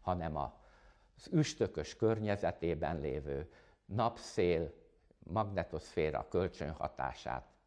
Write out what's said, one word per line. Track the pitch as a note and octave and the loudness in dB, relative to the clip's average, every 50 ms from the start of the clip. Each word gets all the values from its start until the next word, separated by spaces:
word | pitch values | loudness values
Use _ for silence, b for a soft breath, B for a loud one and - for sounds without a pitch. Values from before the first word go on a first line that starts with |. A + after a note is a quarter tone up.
hanem | - F#2 F#2 F2+ E2 E2 D2+ | 0 0 -2 0 -2 -4 -2
az | D2 C#2 B1 - - - - - - - - _ _ _ _ _ - - - | -2 -4 -4 -8 -14 -20 -20 -20 -20 -20 -20 _ _ _ _ _ -20 -8 2
üstökös | - D#3 D3 - - - A#2 F#2 - D#2 D2 - - | 4 4 4 4 2 0 0 2 2 -4 -6 -6 -2
környezetében | - A#2 A2 A2+ G#2+ G#2+ G#2 G2+ G2+ F#2 E2+ - - E2+ E2+ E2 D#2+ D#2 D2+ E2+ D#2+ | 2 2 2 2 2 2 0 0 2 2 -2 0 0 0 0 0 0 0 -2 0 -2
lévő | C#2+ D2 C2+ D2 C#2 C#2+ C#2 C#2 D#2 B B B B B B B B | -2 -2 -2 -4 -4 -4 -4 -4 -6 B B B B B B B B
napszél, | - G2 A2 A2+ A#2+ - - - - - - F#2 F2 E2+ D#2+ E2+ D#2+ - - - - _ _ _ _ - _ | -6 -2 0 0 0 0 -4 -14 -4 0 2 4 4 4 4 0 -2 -6 -14 -20 -20 _ _ _ _ -20 _
magnetoszféra | - - E2+ A2 G#2+ G2+ G2+ F#2 D#2+ - - D#2 - - - F2 D#2 D#2 D2 - - - | -10 -2 -2 0 0 0 0 -2 -2 -2 -4 -8 -8 -4 0 2 2 2 2 -2 -4 0
kölcsönhatását | - F2 F#2 F#2 - - D#2+ D2 D#2 - - - - - C2 C2+ C2+ - - - C2 B1 - - _ _ _ | 2 2 2 2 -2 -4 -6 -6 -4 -4 -4 -4 -2 -2 -4 -4 -4 -6 -6 -4 -4 -4 -6 -12 _ _ _